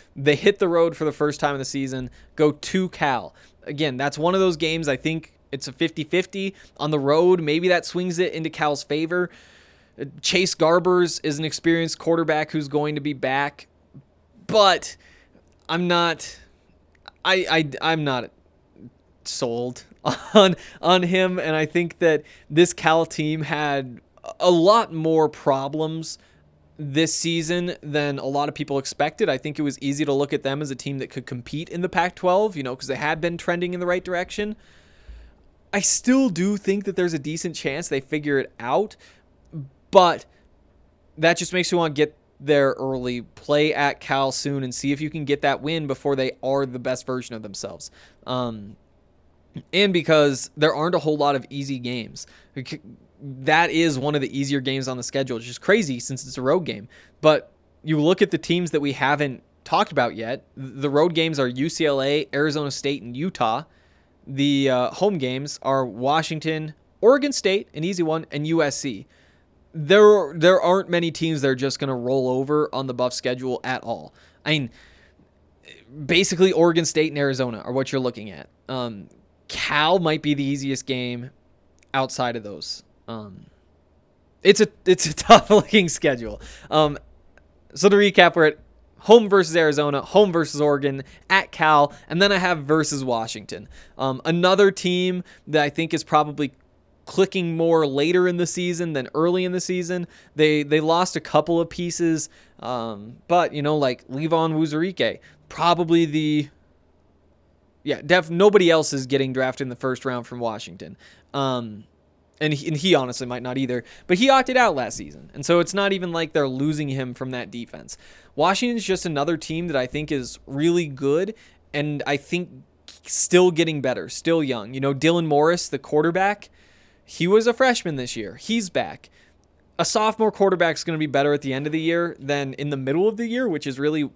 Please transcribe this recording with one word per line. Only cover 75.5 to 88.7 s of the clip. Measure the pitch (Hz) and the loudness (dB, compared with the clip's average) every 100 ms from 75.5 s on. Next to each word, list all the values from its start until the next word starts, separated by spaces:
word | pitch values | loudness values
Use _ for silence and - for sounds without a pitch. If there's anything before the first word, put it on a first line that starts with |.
| _ 73 - _ 143 | _ -20 -20 _ -12
basically | 139 170 190 170 190 | 0 2 2 4 4
Oregon | 160 170 165 | 6 4 4
State | 160 156 160 | 0 0 0
and | 143 | 0
Arizona | 139 131 127 110 | -2 0 -4 -4
are | - | -4
what | 131 131 | -4 -2
you're | 135 | -2
looking | 127 117 104 | -2 -6 -14
at. | 78 - _ - | -14 -18 _ -10
Um, | 131 120 104 80 _ _ _ - | -8 -8 -10 -18 _ _ _ -14
Cal | - - 147 156 185 | -8 -2 2 4 2
might | 160 156 | 2 -2
be | 151 | -2
the | 143 | -2
easiest | 139 139 135 131 - | -2 -4 -4 -6 -6
game | 127 123 120 127 _ _ _ _ _ _ | -6 -6 -8 -12 _ _ _ _ _ _
outside | 135 131 - 120 | -4 -2 -2 -4
of | 117 | -4
those. | 104 92 - - _ _ - | -10 -14 -12 -14 _ _ -14
Um, | 113 104 95 - _ _ _ _ _ _ _ _ _ | -14 -14 -20 -20 _ _ _ _ _ _ _ _ _
it's | 180 202 | 4 4
a, | 208 - | 2 0
it's | - 180 156 | 2 2 0
a | |
<laughs> | |
tough | - - 226 - | -4 8 8 8
looking | 202 - 208 175 | 4 6 2 2
schedule. | - 151 123 113 104 - - - | 0 0 0 -6 -12 -16 -20 -2
Um, | 151 151 143 - _ _ _ _ _ _ | 2 2 0 -14 _ _ _ _ _ _
so | - 196 | 2 6
to | |
recap, | 202 208 196 175 | 6 6 8 6
we're | 170 156 | 6 4
at | - - | 2 -14